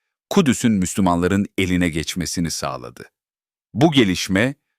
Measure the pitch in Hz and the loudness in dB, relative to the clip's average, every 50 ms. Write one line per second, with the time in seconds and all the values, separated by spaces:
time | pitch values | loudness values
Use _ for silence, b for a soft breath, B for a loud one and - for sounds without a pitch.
0 | _ _ _ _ _ - - 202 170 127 104 - - 117 107 95 90 - - 110 | _ _ _ _ _ 0 2 2 4 4 2 2 2 0 2 2 0 -2 -2 0
1 | 95 90 87 85 90 90 98 101 98 - - - 92 90 90 87 90 85 76 80 | 0 2 2 2 0 0 0 0 -2 -2 -2 -2 -2 0 2 0 0 0 -2 -4
2 | 76 - - 90 78 - - 92 85 73 - - 73 69 65 64 60 60 62 - | -6 -6 -6 -6 -6 -6 -4 -4 -4 -4 -4 -6 -8 -8 -8 -10 -12 -16 -18 -18
3 | - - _ _ _ _ _ _ _ _ _ _ _ _ - 104 147 170 143 135 | -20 -20 _ _ _ _ _ _ _ _ _ _ _ _ -2 2 2 4 4 4
4 | 110 95 87 - - - 92 95 120 135 143 _ _ _ _ | 4 2 2 -2 -2 -2 0 0 0 0 -2 _ _ _ _